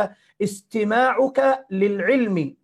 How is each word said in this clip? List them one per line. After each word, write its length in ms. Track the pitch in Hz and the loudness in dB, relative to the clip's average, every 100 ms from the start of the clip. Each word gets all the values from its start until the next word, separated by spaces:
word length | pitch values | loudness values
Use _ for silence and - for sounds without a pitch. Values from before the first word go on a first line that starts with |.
| 202 - _ - | -2 -6 _ -6
استماعك 1200 | 202 - - 226 208 226 254 240 269 269 269 262 - | -6 -6 -8 -4 0 2 2 2 0 2 2 0 -2
للعلم؟" 840 | 190 202 202 180 269 220 180 139 - | -2 0 0 0 0 0 -2 -4 -8